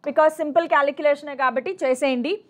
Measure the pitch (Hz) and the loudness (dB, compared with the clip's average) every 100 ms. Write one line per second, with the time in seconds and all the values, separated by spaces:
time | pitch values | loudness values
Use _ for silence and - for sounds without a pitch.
0 | 294 285 311 311 302 294 339 311 277 285 | -2 2 2 2 0 0 2 2 2 0
1 | 294 285 294 269 262 247 269 381 262 254 | 0 0 -4 -2 -2 -2 -6 -4 -2 0
2 | 277 254 254 415 | 0 0 -2 -6